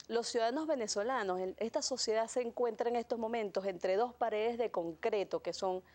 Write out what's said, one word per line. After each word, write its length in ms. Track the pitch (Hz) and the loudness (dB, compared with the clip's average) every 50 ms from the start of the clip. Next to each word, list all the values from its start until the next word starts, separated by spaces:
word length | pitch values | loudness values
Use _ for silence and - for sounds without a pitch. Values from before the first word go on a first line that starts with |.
| - - | -10 -4
los 200 | 220 233 226 - | -2 -2 -2 0
ciudadanos 400 | - 240 226 226 240 302 320 311 | 0 0 2 2 0 0 0 0
venezolanos, 720 | 311 262 220 208 - 208 202 240 262 247 208 190 180 185 | 0 0 -2 -2 -2 -2 -2 0 0 0 0 0 -2 -2
en 160 | 185 185 - - | -2 -4 -4 -4
esta 220 | 214 226 - 302 | -6 -4 -2 -2
sociedad 460 | 262 - 269 233 - 233 214 220 226 220 | -2 -2 -2 -2 -2 0 0 0 0 0
se 140 | - 262 | -2 -2
encuentra 480 | 247 233 208 - 247 233 226 - 240 240 | -2 -2 -2 0 0 0 0 0 -2 0
en 60 | 240 | 0
estos 240 | 240 226 - 247 233 | 0 -2 -2 -2 -2
momentos 460 | 233 220 233 233 214 202 - 196 190 | -2 -2 -2 -2 -2 -2 -2 -2 -2
entre 320 | 196 185 170 - 190 185 196 | -2 -4 -2 0 2 2 2
dos 160 | 240 247 240 | 2 0 0
paredes 440 | - 247 226 214 214 214 233 240 233 | 0 0 2 2 4 4 4 4 4
de 140 | 240 214 | 2 2
concreto, 720 | - 190 170 170 165 - - 226 220 208 185 - - 160 | 2 0 0 0 -2 -2 0 2 4 4 4 2 2 0
que 100 | - 180 165 | 0 -2 -2
son 280 | - - 190 185 185 185 - - | 0 0 0 0 0 -4 -8 -16